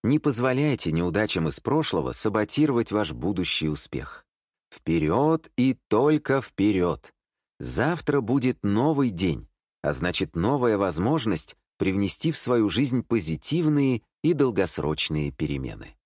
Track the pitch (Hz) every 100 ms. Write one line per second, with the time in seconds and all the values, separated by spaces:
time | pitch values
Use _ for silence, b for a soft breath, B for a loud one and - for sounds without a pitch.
0 | 107 151 151 113 127 127 147 127 - 78
1 | 87 85 107 92 80 - - 147 151 90
2 | 64 - 110 104 104 - 151 120 113 104
3 | 101 65 82 90 85 - 78 76 - 67
4 | 65 - _ _ _ _ _ - - 82
5 | 76 101 151 160 - - 127 123 _ 107
6 | 143 151 - 135 - - 101 95 87 -
7 | - _ _ _ _ _ 62 64 131 170
8 | - 143 110 135 127 120 101 104 139 147
9 | 131 87 92 67 - _ _ _ 73 73
10 | 87 87 90 85 92 143 123 107 98 78
11 | 101 156 110 85 - - _ _ - 95
12 | 98 - 160 156 - 123 107 101 135 123
13 | - 117 80 78 - 160 156 147 139 123
14 | _ _ 156 160 135 101 90 - 73 78
15 | - 76 73 - 76 71 64 52 - -